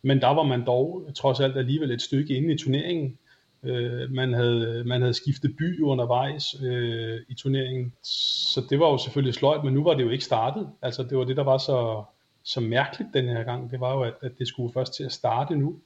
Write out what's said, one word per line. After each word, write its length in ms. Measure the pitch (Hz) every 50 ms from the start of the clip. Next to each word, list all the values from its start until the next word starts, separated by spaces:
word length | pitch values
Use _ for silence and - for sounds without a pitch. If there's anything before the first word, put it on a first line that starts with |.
Men 180 | - 131 135 131
der 80 | 123 123
var 140 | 139 160
man 220 | 156 139 131 120 120
dog 420 | 131 123 123 135 165 180 185 - 147 139
trods 260 | - - 139 123 123
alt 160 | 139 135 131
alligevel 340 | 135 123 123 143 156 156 135
et 120 | 120 120
stykke 320 | - - 143 135 147 147 139
inde 200 | 131 151 165 151
i 40 | -
turneringen. 600 | - 135 131 143 156 175 175 165 143 131 131 - _ _ - _ _ _ _ _ -
Øh, 460 | 127 127 120 120 120 120 123 131 127
man 200 | 131 127 131 127
havde, 500 | 120 120 120 120 120 117 113 113 113 120 120
man 140 | 120 123 127
havde 140 | 123 123 120
skiftet 420 | - - 143 139 - - 143 -
by 240 | - 156 175 175 160
undervejs, 720 | 156 143 131 123 120 120 123 123 135 139 147 151 139 - - 135 135
øh, 560 | 127 123 123 120 117 117 117 113 113 113 113 - -
i 60 | 127
turneringen. 580 | - - 135 135 135 131 127 131 127 123 123 - _ - - - - - 101 101 - - - -
Så 80 | 131 120 -
det 100 | 139 143
var 100 | 165 160
jo 80 | 139 123
selvfølgelig 360 | - 131 - 143 135 131 120
sløjt, 300 | - 139 139 151 147 147
men 100 | 135 131
nu 100 | 139 151
var 100 | 170 156
det 100 | 135 123
jo 60 | 113
ikke 140 | 123 135 -
startet. 440 | - 127 110 113 123 147 220 190 - - _
Altså, 200 | - 127 120 -
det 160 | 127 120 139 131
var 60 | 127
det, 120 | 127 131
der 80 | 143 143
var 140 | 135 131 135
så, 460 | - - 139 123 117 113 110 107 104 - _ _ _ _ _ _ _
så 160 | - - 131
mærkeligt 500 | 120 110 117 127 143 - - - 214 - -
den 140 | 139 127 123
her 140 | 120 117 113
gang. 260 | 123 120 123 127 120
Det 100 | 131 123
var 140 | 127 127 135
jo, 80 | 135
at, 120 | 127 117 117 -
at 100 | - 123 123 -
det 100 | 131 -
skulle 240 | - - 123 120
først 220 | - 131 127 - -
til 100 | - 139
at 80 | 127
starte 440 | - - - 120 113 120 143 143 170
nu. 200 | 143 139 156 180 - _